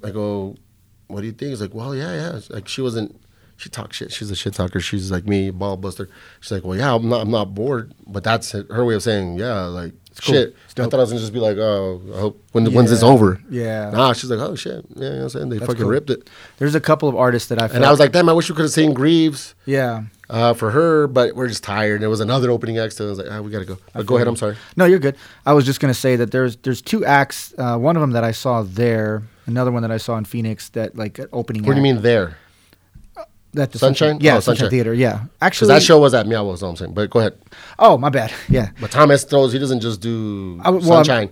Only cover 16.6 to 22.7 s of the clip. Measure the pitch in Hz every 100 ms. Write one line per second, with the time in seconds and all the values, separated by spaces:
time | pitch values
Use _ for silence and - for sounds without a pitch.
16.6 | 139 156 - 151 147 117 127 120 - 113
17.6 | 113 120 139 147 143 170 170 165 165 156
18.6 | 156 160 156 127 147 170 160 139 - -
19.6 | - 139 123 113 110 - - 113 117 117
20.6 | 110 123 165 156 147 127 120 - 127 104
21.6 | - 101 107 104 107 107 107 131 123 117
22.6 | 113